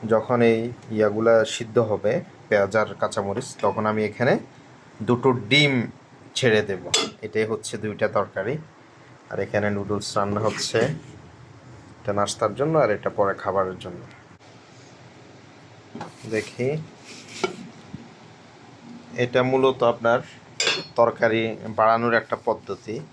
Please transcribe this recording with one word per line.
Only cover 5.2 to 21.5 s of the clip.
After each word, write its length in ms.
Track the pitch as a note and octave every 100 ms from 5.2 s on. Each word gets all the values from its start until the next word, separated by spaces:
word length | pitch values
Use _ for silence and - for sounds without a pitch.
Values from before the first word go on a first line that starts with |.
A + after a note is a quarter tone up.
| C3 B2 G#2
ডিম 220 | C#3+ C#3+ C3 B2+ - - - - -
ছেড়ে 240 | B2 A2 G#2
দেব। 140 | F#2+ F2 - G#2+ - G#2+
এটাই 200 | A2 A2
হচ্ছে 220 | A2 - G#2+
দুইটা 240 | G#2+ G2 G#2+ G#2+
তরকারি। 400 | F#2+ - G2 D#3 D#3 - - - - - -
আর 80 | G#2 G2
এখানে 220 | G#2 G#2 G2+
নুডলস 320 | G2+ G#2 - G#2+
রান্না 220 | G2+ G#2 G#2+
হচ্ছে, 320 | - - A2+ B2+ D#3 - - - - - - - - - -
এটা 120 | - G2+
নাস্তার 340 | G2+ - A2 G#2
জন্য 140 | D3 D#3+
আর 60 | A#2+ G2+
এটা 120 | G2+
পরে 240 | F#2 G2 -
খাবারের 340 | G2+ F#2+ F#2 F#2
জন্য। 180 | - F2 - - - - - - - - - - - - - - - - - - - - - - A2+
দেখি, 340 | A2 - - B2 D#3 D#3+ - - - - - - - - - - - - - - - - - - - - - - -
এটা 160 | B2 B2+ B2+
মূলত 300 | C3 C3 C3 A#2+
আপনার 260 | A#2 A#2 B2 - - - - - - - -
তরকারি 420 | A#2 A2+ A#2 A2 A2+